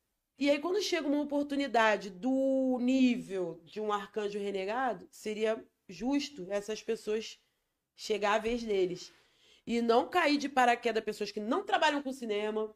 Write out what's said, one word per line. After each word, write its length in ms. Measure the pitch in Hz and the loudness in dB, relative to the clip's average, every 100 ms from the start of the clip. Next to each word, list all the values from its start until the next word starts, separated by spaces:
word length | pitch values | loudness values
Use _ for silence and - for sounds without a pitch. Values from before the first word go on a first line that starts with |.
| _ _ _ - | _ _ _ -2
E 100 | 277 | 2
aí, 80 | 294 | 2
quando 220 | 330 403 | 0 -2
chega 240 | 359 339 285 | -2 -2 0
uma 160 | 294 | -2
oportunidade 880 | 294 294 285 277 277 226 220 202 196 | 0 -2 -2 -2 0 4 4 2 -2
do 680 | 180 247 262 269 269 262 254 | -4 0 2 2 2 2 0
nível 800 | 247 262 254 208 165 190 170 165 - | 2 6 4 4 -2 -4 -4 -8 -12
de 160 | 208 | -6
um 100 | 214 | -2
Arcanjo 480 | 208 202 214 208 208 | -2 -4 -6 -4 -4
Renegado, 680 | 202 190 190 240 262 185 185 | -6 -4 -4 -2 -2 -4 -12
seria 500 | - 214 214 220 226 - _ - | -10 -8 -2 0 -2 -8 _ -20
justo 580 | 165 240 285 285 190 180 | -6 -2 0 -2 -8 -6
essas 320 | 202 208 214 | -4 -4 -6
pessoas 560 | - 220 - 220 214 - _ _ _ _ _ - | -4 -4 -2 -4 -6 -14 _ _ _ _ _ -12
chegar 380 | - 208 202 | -4 0 2
à 40 | 214 | 2
vez 240 | 220 240 | 0 -2
deles. 500 | 226 196 180 175 - _ _ _ _ _ - | 0 0 0 -2 -12 _ _ _ _ _ -4
E 120 | 233 | 0
não 280 | 233 233 349 | 4 4 4
cair 280 | 349 311 294 | 2 4 2
de 120 | 262 | 2
paraquedas 540 | 262 247 240 233 220 | 4 4 4 0 0
pessoas 280 | 214 208 202 | -2 -4 -6
que 80 | 214 | -4
não 240 | 208 349 | -2 -2
trabalham 380 | 403 359 311 285 | 0 2 4 2
com 100 | 269 | -4
cinema, 640 | 262 226 208 214 214 214 | -6 -4 -2 -2 -2 -4